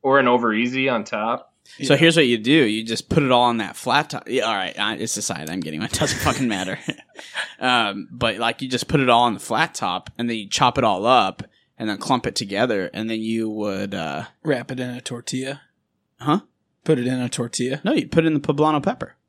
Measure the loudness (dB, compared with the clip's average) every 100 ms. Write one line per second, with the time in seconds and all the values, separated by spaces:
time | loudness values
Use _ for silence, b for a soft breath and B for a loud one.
0 | 4 4 6 4 2 0 0 0 0 0
1 | -4 -4 -2 -4 -8 _ _ B 2 6
2 | 6 6 4 2 4 4 4 0 -2 -6
3 | 0 0 4 4 4 2 -4 -8 0 0
4 | 0 -8 -4 -2 0 -2 -4 -4 -4 -2
5 | -4 -4 -6 -6 -6 -8 -6 -6 -6 -2
6 | -2 0 -2 0 -2 -2 -4 -6 -8 -12
7 | _ B B B B B 0 2 0 -4
8 | -12 -4 -2 0 -4 -4 -6 -6 0 2
9 | 6 6 4 0 -4 -2 -2 -2 -4 -4
10 | -8 -6 -4 -4 -4 2 2 4 2 2
11 | 4 4 4 -4 -16 _ _ _ -8 -6
12 | -2 0 0 -4 -4 0 0 0 -2 -6
13 | -6 -4 -2 -2 -2 -2 -4 -4 -4 -6
14 | -6 -6 -10 _ -2 -2 -4 -8 -6 -8
15 | -10 -10 -8 -6 -6 -10 _ _ _ _
16 | _ _ 0 0 _ _ _ _ 0 0
17 | 0 -2 -4 -4 -6 -4 -4 -2 0 0
18 | 2 2 2 0 0 2 2 4 0 -4
19 | -10 _